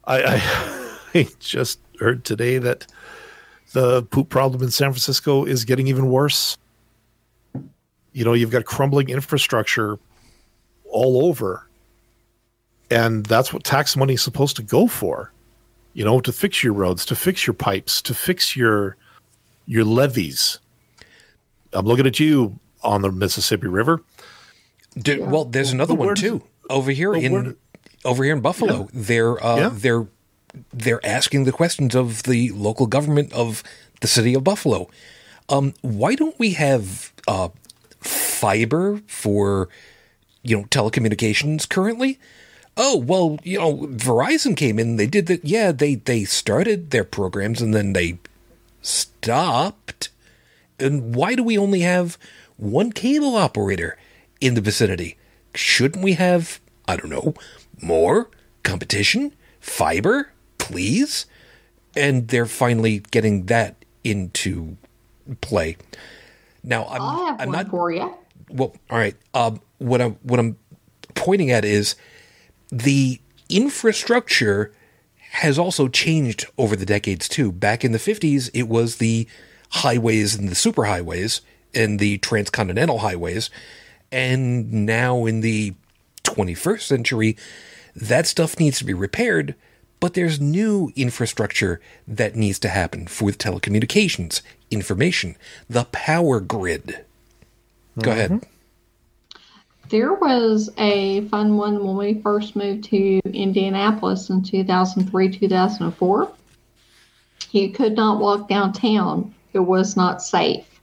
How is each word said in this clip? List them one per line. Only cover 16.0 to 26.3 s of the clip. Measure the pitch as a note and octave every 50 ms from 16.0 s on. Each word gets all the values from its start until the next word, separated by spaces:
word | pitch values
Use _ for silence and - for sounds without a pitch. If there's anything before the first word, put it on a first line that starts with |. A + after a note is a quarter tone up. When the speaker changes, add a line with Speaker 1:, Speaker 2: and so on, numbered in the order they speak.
| G#2
Speaker 1:
know, | G#2+ A#2 B2+
to | B2 B2+
fix | A#2+ - - G3+ - -
your | - B2 G#2
roads, | G2+ F#2+ F2+ F2+ E2+ -
to | - F2
fix | - - F3+ F#3 - -
your | - -
pipes, | - - G2+ G2 F#2+ - - - -
to | - -
fix | A#2+ - - - F3+ - - - -
your, | C3 A#2+ A2+ G#2+ G#2 G2+ G2 - _ _ _ _ - _ _ _ _ _ _ _ _ _
your | - A2+ A2+ A2+
levees. | G#2+ A2+ B2 C#3 C#3+ A#2+ B2 F#2 D2 C#2 - - - - - _ _ _ _ _ _ _ _ - _ _ _ _ _ _ _ _ _ _ _ _ _
I'm | - F#2+ G2
looking | A2 A#2+ B2+ C3
at | C3+ B2+ -
you | D3+ D#3 D3+ C#3 A#2+ G2+ G2+ - _ _ _ _ -
on | A2 G#2 G2+
the | G2 F#2+
Mississippi | F#2+ F#2 G2+ F2+ - - G2 - A2 F#2+ -
River. | F#2+ F2+ G2 A2+ C#3+ E3 E3 _ _ _ - - - - - - - _ _ _ _ _ _ _ _ _ -
Speaker 2:
Dude, | A2+ C#3+ C#3+ C3+
Speaker 3:
Yeah. | G2
Speaker 2:
well, | G2 C#3+ D#3 D#3
there's | B2 A#2 C3+ C3+ C3
another | B2+ B2+ D3 - A#3+
Speaker 1:
But | F3+
Speaker 2:
one | C3 G3
Speaker 1:
where | G#3
does | G3
Speaker 2:
too. | F3+ G#3+